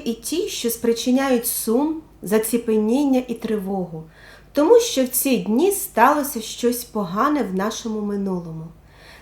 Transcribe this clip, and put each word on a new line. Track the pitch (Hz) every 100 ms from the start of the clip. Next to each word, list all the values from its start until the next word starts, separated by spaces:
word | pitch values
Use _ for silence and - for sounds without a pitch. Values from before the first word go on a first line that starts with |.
| -
і |
ті, | 226 - 311 415
що | - 240
спричиняють | 233 226 233 254 254 277 247 233
сум, | - - 233 302 320 - -
заціпеніння | 185 220 220 240 233 220 214 254 285 254 254
і |
тривогу, | 226 214 214 190 196 175 160 160 - - - -
тому | 269 320 466
що | 466 269 254
в |
ці | - 277 233
дні | 185 226 370
сталося | 403 - - 247 302 277 233
щось | 220 - 240 240
погане | - 220 180 196 269 302
в | 202 185
нашому | 208 - 233 214
минулому. | 208 202 196 180 170 160 160 - - - - -